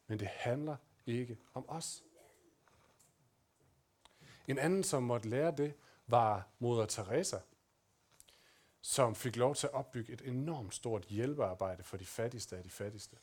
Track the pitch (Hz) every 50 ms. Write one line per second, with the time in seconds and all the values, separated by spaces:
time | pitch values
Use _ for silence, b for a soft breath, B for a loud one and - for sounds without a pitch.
0 | _ - 110 107 104 98 - - - 120 123 143 151 156 147 - - _ _ _
1 | - 120 117 123 123 120 113 - - - - 127 127 - 156 165 - - - -
2 | - - - - - - - _ _ - _ _ _ _ _ _ _ _ _ _
3 | - _ _ _ _ _ _ _ _ _ _ _ _ _ _ _ _ _ _ _
4 | - - B B B B B B B B 135 135 147 165 190 196 - - 156 131
5 | 123 120 120 120 107 110 120 135 156 170 156 139 147 147 147 b b b b b
6 | b b 120 120 113 107 104 95 95 - _ - 120 120 120 113 107 104 - -
7 | 98 92 117 160 190 - - 92 - - _ _ _ _ _ _ _ _ _ _
8 | _ _ _ - - b b b b b b b b b b b b - - 143
9 | 127 113 107 - - 127 107 117 123 131 147 - - 139 - 127 - - - 120
10 | 110 - 120 117 - 135 123 131 139 170 165 139 107 92 - - - 120 110 101
11 | 87 - 101 104 123 143 147 147 113 95 92 92 98 95 90 90 95 - - 95
12 | 95 - - - 113 117 - 110 - - 92 92 90 92 - - 101 104 107 104
13 | - - - -